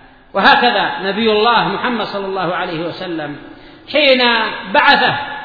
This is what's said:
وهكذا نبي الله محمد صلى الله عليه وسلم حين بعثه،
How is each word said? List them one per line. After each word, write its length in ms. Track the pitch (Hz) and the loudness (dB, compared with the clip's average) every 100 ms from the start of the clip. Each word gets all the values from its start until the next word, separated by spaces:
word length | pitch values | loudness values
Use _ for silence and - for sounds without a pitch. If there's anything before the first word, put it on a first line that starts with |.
| - - _ | -20 -20 _
وهكذا 640 | 190 233 269 247 208 160 - | 0 4 4 2 0 -2 -4
نبي 300 | 190 196 226 | -4 0 2
الله 360 | 208 233 226 180 | 2 4 2 0
محمد 360 | 196 247 226 | -2 -4 -4
صلى 220 | 196 202 190 | -6 -6 -6
الله 280 | 190 170 | -4 -4
عليه 320 | 170 185 160 170 | -4 -4 -6 -8
وسلم 500 | 143 185 165 147 143 - - - - - | -8 -8 -8 -8 -12 -16 -20 -20 -20 -4
حين 300 | 285 277 254 240 226 214 - 190 | 2 4 4 4 0 -2 -8 0
بعثه، 460 | 285 285 254 233 139 - - | 2 4 4 2 -2 -6 -12